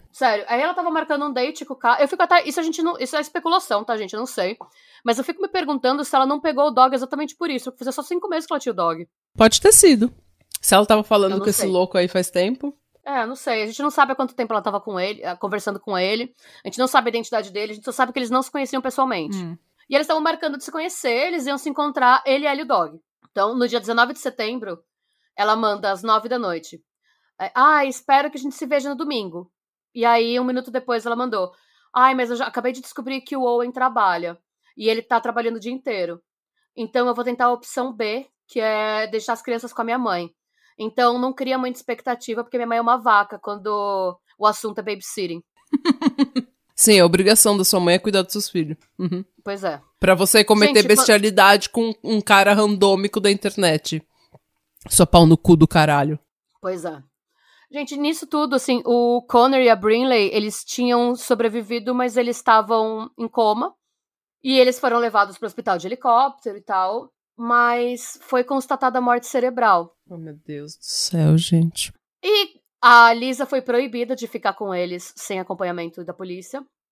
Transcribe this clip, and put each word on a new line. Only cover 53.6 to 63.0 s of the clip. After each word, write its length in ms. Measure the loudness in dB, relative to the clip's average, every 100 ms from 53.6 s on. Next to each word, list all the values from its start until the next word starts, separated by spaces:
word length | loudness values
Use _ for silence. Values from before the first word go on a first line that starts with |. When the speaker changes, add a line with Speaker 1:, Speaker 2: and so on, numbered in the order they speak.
| 0 0 -2 -8 -10 _ _ _ _ _ _ _ -4
Speaker 2:
Sua 160 | 0 4
pau 220 | 6 6
no 100 | 6
cu 180 | 6 6
do 120 | 6
caralho. 500 | 4 2 2 0 -4 _ _ _ _
Speaker 1:
Pois 240 | -10 -8 -10
é. 180 | -12 -18 _ _ _ _ _ _
Gente, 240 | -10 -8 -4
nisso 300 | -4 -4 -4
tudo, 300 | -2 0 0
assim, 260 | 0 0
o 380 | 2 2 2 0 2
Connor 300 | 4 4 6
e 100 | 4
a 60 | 4
Brinley, 540 | 2 2 2 2 2
eles 300 | 0 -4 -6 -10
tinham 500 | -2 0 2 2 -2
sobrevivido, 800 | -2 0 0 -4 -6 -6 -4
mas 240 | -2 -2 0
eles 200 | -2 -2
estavam 720 | 4 4 4 0 0 -6